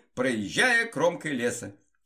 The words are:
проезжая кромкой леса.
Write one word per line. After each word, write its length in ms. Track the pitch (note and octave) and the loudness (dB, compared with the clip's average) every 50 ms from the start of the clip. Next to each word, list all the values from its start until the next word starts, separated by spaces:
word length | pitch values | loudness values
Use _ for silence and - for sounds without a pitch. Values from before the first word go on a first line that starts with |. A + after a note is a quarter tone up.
| _ _ _ | _ _ _
проезжая 720 | B2 B2+ C3 A#2 G#2+ G2 F2+ - F#3+ A#3+ B3+ A#3+ A#3 A3+ | -2 0 0 0 -2 -2 -2 0 2 4 4 4 2 2
кромкой 440 | A3+ - C3 B2+ - C3+ - - D3+ | 0 0 0 2 2 0 -2 -4 -6
леса. 420 | C#3 A#2 B2 A#2+ - - - G2+ - _ _ _ _ _ _ | -4 -2 -2 -2 -2 -4 -8 -12 -14 _ _ _ _ _ _